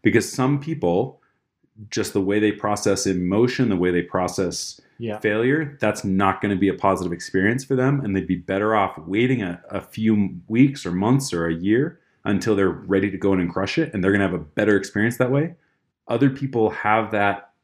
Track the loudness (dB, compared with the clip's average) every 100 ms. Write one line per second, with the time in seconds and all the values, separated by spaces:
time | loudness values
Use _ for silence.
0 | 4 2 0 -2 0 0 -4 -2 0 0
1 | -2 -8 _ _ _ _ _ -20 -10 -6
2 | -2 -2 0 2 2 0 -2 0 0 0
3 | 0 -2 0 2 2 2 0 2 2 0
4 | -2 -6 -6 -4 -4 -6 -12 -14 _ -12
5 | -10 -4 -2 0 0 0 -4 -4 -2 -2
6 | -2 2 2 0 -2 0 0 2 0 0
7 | -2 -6 -4 0 0 0 -2 0 2 0
8 | 0 -2 -2 -4 -2 -2 2 2 0 -4
9 | -6 0 0 0 -4 -8 -10 -10 -10 -2
10 | 2 2 0 -4 -4 4 4 4 -4 0
11 | 2 2 0 -2 -2 -2 2 2 0 -6
12 | _ _ -2 0 0 2 2 -2 0 0
13 | 0 0 0 0 0 -2 -2 -2 -2 0
14 | 2 2 2 -2 -6 0 2 2 0 0
15 | 0 0 0 2 -2 -8 _ _ _ _
16 | -6 0 2 0 -4 0 0 0 2 2
17 | 2 0 0 0 -10 _